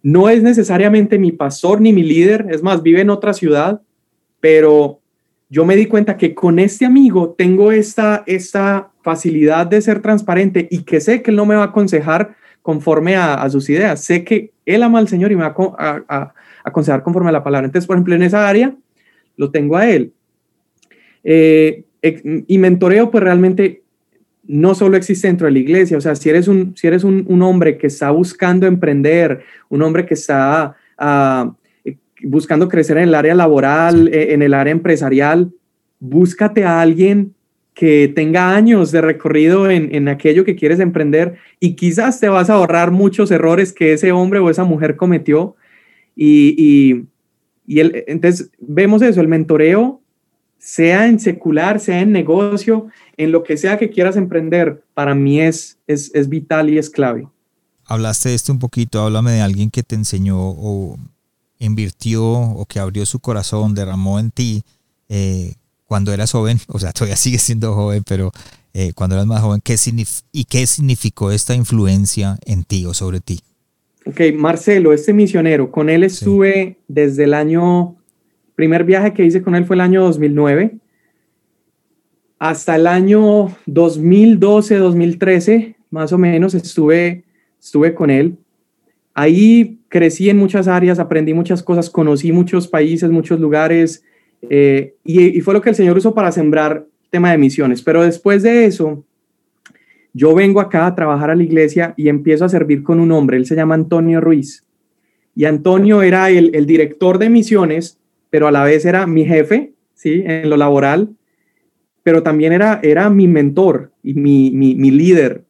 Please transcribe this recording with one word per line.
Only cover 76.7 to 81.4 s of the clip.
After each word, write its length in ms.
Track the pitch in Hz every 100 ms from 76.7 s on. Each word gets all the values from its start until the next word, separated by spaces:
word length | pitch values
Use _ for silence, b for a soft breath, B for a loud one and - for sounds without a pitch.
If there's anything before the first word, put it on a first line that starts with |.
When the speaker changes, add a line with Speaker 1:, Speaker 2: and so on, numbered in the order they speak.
| 185 -
Speaker 1:
desde 360 | 143 147 139
el 80 | 147
año, 640 | 147 151 165 175 175 175 - _ _ _ _ _
primer 300 | - 160 170
viaje 300 | 175 190 208
que 100 | 208
hice 160 | 170 185
con 140 | 185
él 100 | 175
fue 120 | 175 185
el 40 |
año 220 | 180 190
dos 160 | 185 151
mil 160 | 147
nueve, 420 | 147 147 143 220 - _ _ _ _ _ _